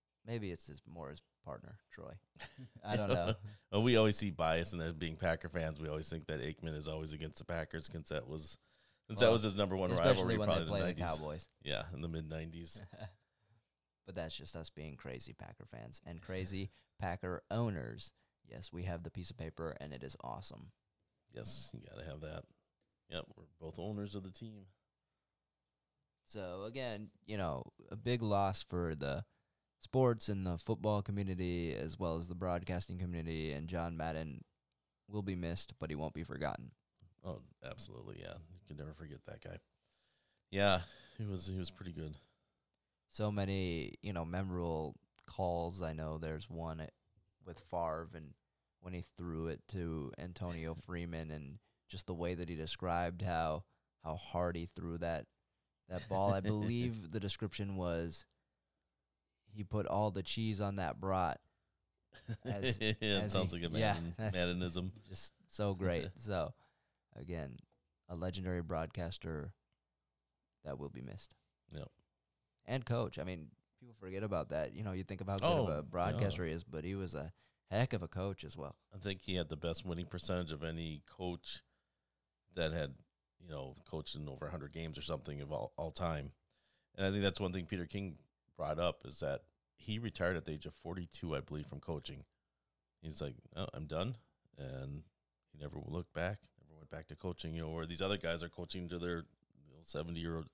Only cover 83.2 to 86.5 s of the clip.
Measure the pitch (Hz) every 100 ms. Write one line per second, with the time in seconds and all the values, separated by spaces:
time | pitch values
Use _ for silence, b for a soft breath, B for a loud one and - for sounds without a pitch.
83.2 | _ _ 90 73 67 67 - 80 76 -
84.2 | 73 67 76 82 71 78 82 73 80 78
85.2 | - 71 71 73 53 - 80 - 87 78
86.2 | 69 - _